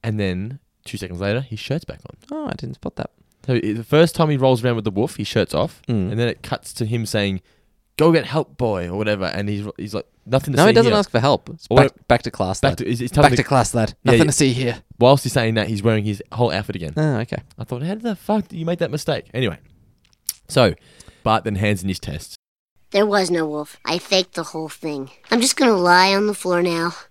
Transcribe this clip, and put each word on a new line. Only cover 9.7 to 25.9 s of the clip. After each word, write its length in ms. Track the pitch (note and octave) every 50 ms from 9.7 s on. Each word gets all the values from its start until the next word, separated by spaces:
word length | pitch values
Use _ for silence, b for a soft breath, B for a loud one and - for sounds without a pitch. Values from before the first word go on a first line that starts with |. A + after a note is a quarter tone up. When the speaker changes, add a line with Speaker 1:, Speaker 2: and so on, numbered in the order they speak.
| -
Speaker 1:
he's 160 | - F#2 G#2
like, 140 | G#2 G2+ - _ _ _ _
"Nothing 280 | - A#2 C3+ C#3 -
to 60 | C3+ C3
Speaker 2:
No, 40 |
Speaker 1:
see 60 | E3 G#3+
Speaker 2:
he 60 | A3
doesn't 180 | A#3 A3+ A#3
Speaker 1:
here." 60 | A3 G#3
Speaker 2:
ask 120 | G3+ -
for 80 | - A#2+
help. 320 | A#2 C#3+ C3+ - _ -
It's 160 | - - - -
Speaker 1:
Or 100 | A2 B2
Speaker 2:
back, 60 | C#3
Speaker 1:
what? 200 | C3+ _ _ _ _
Speaker 2:
back 140 | B2 A#2
to 80 | - A#2+
class, 300 | - - G2+ F#2 F#2+ -
Speaker 1:
Back 100 | - C#3
Speaker 2:
lad. 80 | F2+ -
Speaker 1:
to, 60 | -
he's, 140 | - A#2+ A2+
he's 100 | B2 B2
telling 200 | - D3 D3 C#3+
Speaker 2:
Back 60 | B2+ A#2+
Speaker 1:
the 40 |
Speaker 2:
to 60 | - -
class, 260 | C#3+ B2+ A2+ - -
lad. 200 | A#2+ A2 - - _ _
Speaker 1:
Yeah, 80 | -
Speaker 2:
Nothing 60 | B2 A#2
Speaker 1:
yeah. 40 | D#3
Speaker 2:
to 60 | -
see 200 | B2 - D3 C3+
here. 300 | B2 B2 C3 A#2+ A2+ - - _ - -
Speaker 1:
Whilst 240 | A#2+ B2 C#3+ C#3 -
he's 80 | B2
saying 220 | - B2+ A#2 A2+ A2+
that, 120 | A2+ G#2
he's 160 | G2+ A2 G2+
wearing 220 | G2 A2+ A2 G#2+ G2+
his 180 | G#2+ G#2 G2 - _
whole 220 | - A2+ B2 A#2
outfit 240 | D2 F#2+ G#2 - G2+
again. 180 | F#2+ E2+ D2+ D#2
Speaker 2:
Oh, 200 | D#3 D#3 D#3 C3+ G#2+
okay. 240 | A2+ - - - - - - -
Speaker 1:
I 60 | A2+
thought, 180 | - B2+ B2
"How 140 | C#3 E3+ G3
the 180 | A3 A3+ A#3+ G3+
fuck 320 | - - - G#3 G#3+ G3
did 100 | _ - E3
you 40 | D#3+
make 120 | E3 F3 E3+
that 140 | F3 -
mistake?" 340 | B2+ D3+ - - D3 A2+ - _ -
Anyway, 240 | A#2+ C3 G#2 D#2+ - - _ _ _ _ _ _ _ _ _ _ _ _ - - _ _ _
so 260 | - C#3 A#2+ G2 D#2+ - b b b b b b b b b
Bart 180 | A2 A2 A2
then 140 | - A2+ G#2
hands 260 | F#2+ G#2+ G#2 G#2 F#2
in 60 | F2 G2
his 100 | F#2 -
test. 380 | - - C#2+ - - - - - _ _ _ _ _ _ _ _ _ _
Speaker 3:
There 140 | - G3+ G#3
was 240 | G#3 G3+ G3+ F#3+ F3+
no 160 | F3+ E3 D#3+
wolf. 320 | D3+ D3+ D3+ D3 - - _ _
I 140 | - D#3 F3+
faked 360 | - - G3 F#3+ F#3 _ _
the 80 | F3
whole 260 | D#3+ - - D#3+ D#3+ D3+
thing. 440 | - - - D#3+ D3 C#3 C3+ C3 - _ _ -
I'm 100 | - A#3+
just 140 | A3+ C4+ -
gonna 200 | - C#4+ A#3 A3
lie 360 | F#3 F3 F3+